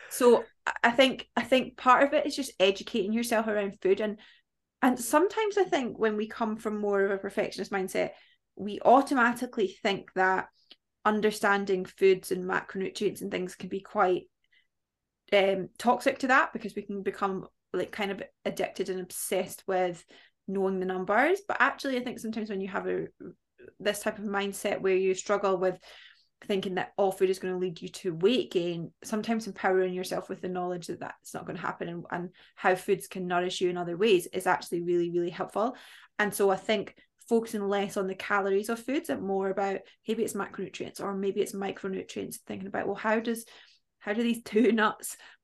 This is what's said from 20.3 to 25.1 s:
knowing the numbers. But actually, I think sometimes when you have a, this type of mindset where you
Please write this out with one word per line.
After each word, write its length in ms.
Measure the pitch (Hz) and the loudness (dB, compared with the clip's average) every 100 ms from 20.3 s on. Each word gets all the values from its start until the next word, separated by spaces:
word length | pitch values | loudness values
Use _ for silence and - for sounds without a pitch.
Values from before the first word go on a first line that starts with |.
| _ - | _ -6
knowing 340 | 196 190 190 | -2 0 0
the 60 | 185 | -2
numbers. 540 | 185 185 208 294 392 - | -4 2 4 4 2 0
But 80 | - | 2
actually, 360 | 254 - 277 247 | 2 0 -4 -4
I 80 | |
think 140 | 247 233 | -4 -8
sometimes 320 | 226 220 214 | -8 -6 -6
when 100 | 196 | -6
you 80 | 190 | -4
have 180 | 196 185 | -4 -4
a, 200 | 185 170 - 190 - _ _ - - | -4 -6 -10 -20 -20 _ _ -20 -6
this 200 | 311 - | -4 -4
type 180 | 214 208 | -4 -6
of 60 | 208 | -4
mindset 560 | 196 202 196 208 - | -2 -4 -4 -4 -2
where 120 | 190 | 2
you 200 | 185 190 | 2 2